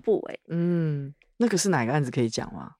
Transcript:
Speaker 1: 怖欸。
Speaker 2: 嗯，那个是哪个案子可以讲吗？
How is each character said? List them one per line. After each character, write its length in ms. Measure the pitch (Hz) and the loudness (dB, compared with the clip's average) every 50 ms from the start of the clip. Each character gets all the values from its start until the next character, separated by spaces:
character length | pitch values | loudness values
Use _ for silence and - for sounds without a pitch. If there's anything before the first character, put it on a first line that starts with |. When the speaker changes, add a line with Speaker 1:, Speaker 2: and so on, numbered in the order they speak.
| - | 0
Speaker 1:
怖 180 | 226 208 - - - | 0 0 0 0 -4
欸。 100 | - - _ - | -10 -14 _ -6
Speaker 2:
嗯， 640 | 165 170 170 175 175 170 165 156 147 143 139 139 143 - _ _ _ _ | -2 0 0 2 2 2 0 0 -2 -4 -6 -8 -12 -18 _ _ _ _
那 100 | 233 233 | 2 2
个 80 | 202 | 2
是 140 | 175 - 202 | 2 2 2
哪 160 | 175 135 117 | 2 2 2
个 60 | 113 143 | 2 2
案 120 | 151 139 | 0 0
子 60 | 123 | 0
可 100 | 120 135 | 0 0
以 80 | 117 113 | 0 0
讲 240 | - - - - - | 0 -4 -6 -8 -10
吗？ 200 | 80 65 - - _ | -14 -14 -16 -4 _